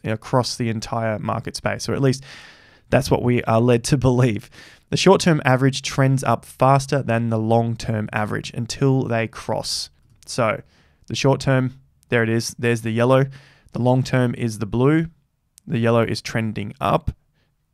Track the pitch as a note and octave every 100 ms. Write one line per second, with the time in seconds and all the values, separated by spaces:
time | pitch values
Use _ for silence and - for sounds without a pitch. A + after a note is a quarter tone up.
0 | - A2 - C3 A#2 - A#2 A2 - A#2
1 | A2+ G#2+ G#2+ A2 - - G#2 G2+ - G#2
2 | C3+ C3 - - - - _ _ - -
3 | C#3 C3 B2 A#2+ - A2+ A#2+ A#2+ - C#3+
4 | C3 B2 B2 G#2+ - - - - - D3
5 | F3+ G3 F3+ D3+ C3 B2+ C3+ C3+ - -
6 | C3+ C3+ C3+ A#2 - - C3 C#3 C3+ C#3+
7 | A#2 A#2 A#2 A2+ A2 A#2 A#2 A2+ - A2
8 | G#2+ G#2+ G#2 G#2+ - - A2+ - C#3 C3
9 | A2 A#2 A2+ - - G2+ - - - _
10 | _ _ - - A2 C#3+ - _ _ _
11 | - A#2 C#3 C3+ - C3 B2+ - _ _
12 | - A#2+ A2+ A2+ - - A#2+ A#2 A2+ A2+
13 | B2 C3 C3+ - - _ _ - B2 C3
14 | B2 C3 B2 - A#2+ G#2 G#2 A2+ C3+ D#3+
15 | E3 _ _ _ _ _ - A#2 A#2 A#2
16 | A2 A2+ - A#2 A2 G2+ G2+ - F#2+ D#3
17 | - - _ _ _ _ _